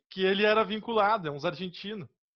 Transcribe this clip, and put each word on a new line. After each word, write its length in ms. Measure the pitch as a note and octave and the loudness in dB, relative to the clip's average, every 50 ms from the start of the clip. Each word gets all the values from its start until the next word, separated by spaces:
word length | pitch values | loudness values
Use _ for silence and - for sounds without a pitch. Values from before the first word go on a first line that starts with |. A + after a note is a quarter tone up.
| _ _ | _ _
que 160 | - F#3+ F#3 | -6 0 2
ele 200 | F#3+ G3+ G3 G#3 | 2 2 4 4
era 200 | G#3+ G#3+ A3 G#3+ | 4 4 4 2
vinculado, 640 | F#3 G#3+ G#3+ - A#3 A3+ G#3+ G3 G3+ A3+ A3 E3+ D3+ | 0 -2 -6 -4 -2 0 2 2 2 2 0 -2 -6
é 20 | |
uns 140 | C#3+ C#3+ D3+ | -6 -4 -4
argentinos. 640 | F3 E3 C#3+ F#3+ F3+ E3+ - - G3+ A3 G3+ C#3 - _ _ _ _ _ | -4 -4 -4 -10 -10 -10 -10 -12 -10 -10 -10 -12 -14 _ _ _ _ _